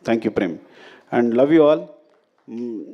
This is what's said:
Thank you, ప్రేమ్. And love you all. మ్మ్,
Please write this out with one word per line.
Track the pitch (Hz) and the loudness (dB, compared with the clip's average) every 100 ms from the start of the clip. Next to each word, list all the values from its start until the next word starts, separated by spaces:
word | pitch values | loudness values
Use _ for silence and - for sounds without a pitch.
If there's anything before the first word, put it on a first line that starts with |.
| - | -4
Thank | 113 | -2
you, | 110 | -2
ప్రేమ్. | 101 95 78 - - - - _ | -2 -4 -6 -16 -20 -20 -20 _
And | 120 120 | -2 0
love | 117 139 | 2 4
you | 160 | 4
all. | 147 156 90 - _ _ _ _ - | 4 2 -2 -20 _ _ _ _ -16
మ్మ్, | 117 120 110 - | -12 -10 -10 -14